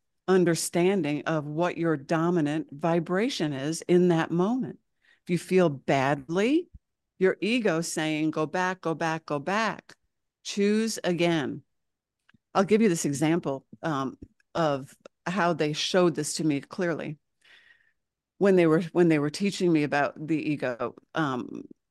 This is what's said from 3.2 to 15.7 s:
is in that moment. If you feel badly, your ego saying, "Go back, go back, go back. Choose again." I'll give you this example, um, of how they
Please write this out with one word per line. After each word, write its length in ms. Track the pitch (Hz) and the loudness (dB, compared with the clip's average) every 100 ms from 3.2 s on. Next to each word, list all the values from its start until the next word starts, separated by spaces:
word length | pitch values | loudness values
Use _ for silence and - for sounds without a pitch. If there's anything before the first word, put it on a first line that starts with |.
| 254 - 151 | -2 -2 -4
is 280 | 135 143 165 | -4 -4 -4
in 260 | - 175 180 | 2 4 6
that 220 | 160 - | 4 0
moment. 480 | 170 190 254 180 - _ _ _ _ | 0 0 -2 -4 -10 _ _ _ _
If 60 | - | -4
you 80 | 170 | -4
feel 320 | - 185 170 | 0 2 2
badly, 1000 | 135 - 139 135 147 135 175 226 320 - - _ _ _ - | 0 0 2 2 0 -2 -2 0 0 -2 -14 _ _ _ 0
your 180 | 185 - | 0 0
ego 400 | 202 247 208 165 | 0 0 0 0
saying, 500 | 165 170 156 151 156 | -2 -4 -2 0 0
"Go 140 | 156 156 | -2 -2
back, 360 | 185 185 185 | -2 -2 -2
go 120 | 165 | -4
back, 320 | 160 165 160 - | -2 -4 -4 -4
go 140 | 147 | -6
back. 560 | 139 202 220 - - - _ _ _ _ | -2 -2 -2 -6 -14 -20 _ _ _ _
Choose 560 | - 208 202 214 226 - | -8 0 0 2 -2 -4
again." 600 | 180 170 170 165 117 135 - _ _ _ _ _ _ _ _ | -2 0 0 0 -2 -8 -14 _ _ _ _ _ _ _ _
I'll 100 | - | -2
give 180 | 160 214 | 2 4
you 80 | 226 | 4
this 160 | 165 147 | 2 -2
example, 600 | 139 156 175 156 135 - - | 0 2 2 -2 -6 -10 -8
um, 340 | 165 135 131 - - _ _ | -4 -4 -4 -8 -18 _ _
of 420 | 165 156 139 139 - - _ - | -2 0 -2 -6 -18 -20 _ -6
how 280 | 190 175 | 0 0
they 200 | 160 151 | 0 -2